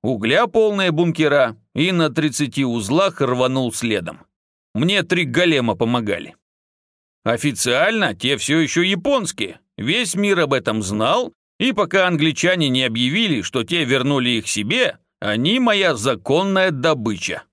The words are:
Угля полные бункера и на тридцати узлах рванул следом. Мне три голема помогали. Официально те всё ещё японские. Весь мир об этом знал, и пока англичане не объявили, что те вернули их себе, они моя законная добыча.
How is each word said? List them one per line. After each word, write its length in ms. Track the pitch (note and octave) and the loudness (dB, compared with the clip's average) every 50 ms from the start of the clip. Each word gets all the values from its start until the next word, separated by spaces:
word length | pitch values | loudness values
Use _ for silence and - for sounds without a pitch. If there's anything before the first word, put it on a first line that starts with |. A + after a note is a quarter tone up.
Угля 460 | - A2+ C3 G#2 G#2+ A2+ C3+ F#3+ A#3+ | -2 -4 -4 -2 0 0 2 2 2
полные 440 | A3+ - A3+ A3 G#3+ G#3 G3 F#3+ F3+ | 2 2 2 2 2 0 0 0 0
бункера 640 | D#3+ D3+ F3 E3+ D#3+ - D#3 D3 C#3+ C#3+ C3 A2+ A2 - _ _ _ | 2 2 0 0 2 2 2 2 4 4 2 2 0 -10 _ _ _
и 180 | - D#3 F#3 | -2 0 0
на 180 | F#3+ E3+ D#3+ D3+ | 2 2 0 0
тридцати 560 | A#2+ D#3+ D3+ D3+ A#2+ - D3 C#3 - C#3 C#3 | 0 0 -2 0 0 -2 -4 -2 -2 -2 -2
узлах 560 | B2 A#2 A#2 G#2 G2 C3+ F3 G3 F#3+ - - | 0 -2 -2 -2 0 2 2 2 2 0 0
рванул 500 | C#3+ B2 B2+ B2 B2+ B2+ C3 C3+ B2+ A#2 | 0 0 2 2 2 2 2 0 -2 -2
следом. 500 | A2 - - A#2 G#2+ G2 E2+ E2 C#2 - - _ _ _ _ _ _ _ _ _ _ | -4 -2 -2 0 0 -2 -2 -6 -14 -14 -20 _ _ _ _ _ _ _ _ _ _
Мне 300 | G#2+ C#3+ F3+ G3+ G3 E3+ | -2 0 2 2 0 0
три 200 | - F3 F3 F3 | 0 0 0 0
голема 500 | C3 A#2+ E3 F3+ E3+ D#3 C3+ A#2+ A2+ G2+ | 0 0 2 2 4 2 2 2 0 0
помогали. 600 | E2+ A#2 A2+ B2 B2 A2 G2+ F#2 E2+ - - - _ _ _ _ _ _ _ _ _ _ _ _ _ _ _ _ _ _ | 0 0 0 0 -2 -2 -2 -4 -4 -6 -14 -18 _ _ _ _ _ _ _ _ _ _ _ _ _ _ _ _ _ _
Официально 920 | A2+ A#2+ A2+ - D3 A2+ - - B2 A#2+ C3+ E3+ G3+ A3+ A3 G3 C#3 G2 | -2 -2 0 0 -2 -2 0 0 0 2 2 2 2 2 0 0 -2 -2
те 240 | F2 - C3 C#3 | -2 -2 -2 -2
всё 220 | A2+ - - D3 D#3+ | -2 0 0 2 2
ещё 220 | D#3+ - - E3 | 2 2 0 0
японские. 760 | F3 F#3+ G3 F#3 F3+ C4+ C#4+ B3+ G3 - - - G#2 F#2 - - _ _ _ | 2 2 0 -2 0 0 0 0 -2 -4 -6 -6 -8 -8 -8 -16 _ _ _
Весь 380 | - G2 B2 F#3 A#3+ A#3+ E3+ - | -6 -4 -2 0 0 -2 -2 -2
мир 260 | F#3+ G3+ G3+ G3 F3 | -2 0 0 2 2
об 120 | D#3+ C3+ C#3 | 2 2 0
этом 280 | B2+ - A#2 G#2+ A2 | 0 0 -2 -2 -2
знал, 520 | G#2 F#2 G#2 G#2+ A2 C3 F3 B3 B3 - _ _ _ _ _ _ | -2 -2 -2 0 0 2 2 0 -2 -4 _ _ _ _ _ _
и 120 | G3+ C4 | -2 0
пока 360 | A3 G#3 G3 E3 F#3 G3 F#3 | 2 0 -2 0 2 2 2
англичане 640 | F3+ F3 D3 D3+ D#3+ C#3+ - - F3+ F#3 F3+ D#3 C3+ | 2 2 2 0 0 0 0 0 0 2 2 0 0
не 140 | B2+ C3 C3 | 0 0 0
объявили, 580 | B2 A2+ A#2 B2 B2+ D#3 G#3+ A#3 G3+ D3+ A2 | 0 0 0 0 0 0 0 0 0 0 -2
что 220 | F2 - - B2+ A2+ | -4 -2 -4 -4 -2
те 220 | - E3+ E3+ D3+ | -2 -2 -2 0
вернули 460 | A#2+ C3+ C3 B2 C#3+ C#3+ C3+ B2 A#2+ | 0 0 0 2 0 0 0 0 0
их 180 | A#2+ A2 G#2+ - | -2 -2 -2 -4
себе, 480 | - G#2+ G#2 A2 G3 B3+ B3 E3 - _ _ _ _ _ | -6 -4 -4 -2 0 0 0 -2 -4 _ _ _ _ _
они 380 | - G#2 G#2 A2+ B2+ E3+ A3 C4 | -4 -2 0 0 0 0 2 2
моя 360 | B3 A#3 G#3 G3 G3 F3 C#3+ | 2 2 2 2 2 0 0
законная 760 | A2 G2+ C3+ B2 F#2 F#2+ - C#3 E3 F#3+ G3 F#3+ F#3+ F#3 F#3 | 0 -2 -2 -2 -2 -2 0 0 2 2 2 2 2 2 2
добыча. 720 | D#3 C3 A#2+ D#3+ D#3 C3 G#2+ A#2 G#2 E2+ - - E2+ D2 - _ | 0 0 0 0 0 0 -2 -4 -4 -4 -6 -8 -8 -10 -12 _